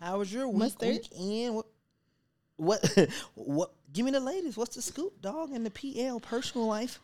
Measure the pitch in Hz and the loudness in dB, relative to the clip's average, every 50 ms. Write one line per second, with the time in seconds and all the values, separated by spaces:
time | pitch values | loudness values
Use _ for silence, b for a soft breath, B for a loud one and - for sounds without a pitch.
0 | 170 175 185 202 202 190 196 247 269 262 202 208 220 254 - - 233 - - 226 | -6 -4 -2 -2 -2 -2 -2 -2 -2 0 2 4 4 2 2 0 0 2 2 0
1 | - - - - 180 196 208 220 240 247 226 220 - - _ _ _ _ _ _ | -2 -8 -8 -6 -4 -2 -2 -2 -2 -2 -2 -4 -6 -8 _ _ _ _ _ _
2 | _ _ _ _ _ _ _ _ _ _ _ - 156 170 214 208 - 156 - 202 | _ _ _ _ _ _ _ _ _ _ _ 0 2 2 4 4 4 6 8 8
3 | 170 B B B B B B 110 107 131 143 151 180 - - _ _ - 139 180 | 8 B B B B B B -10 -6 -2 0 0 0 0 -4 _ _ -8 -2 0
4 | 240 262 269 277 262 262 339 392 359 302 208 214 233 233 - 254 240 - - 269 | 0 2 2 2 0 0 -2 -2 -4 -4 -4 -4 -4 -4 -6 -8 -8 -8 -6 -4
5 | 320 403 - - - 196 285 311 320 302 277 233 226 220 202 - - 277 262 226 | -6 -6 -6 -6 -8 -6 -4 -4 -6 -4 -4 -4 -4 -4 -6 -6 -8 -6 -4 -2
6 | 247 262 247 233 - - 233 240 269 - - 247 226 220 214 214 233 247 - - | -2 -2 -2 -4 -4 -4 -4 -2 -2 -2 -2 0 0 0 0 0 -2 -4 -6 -10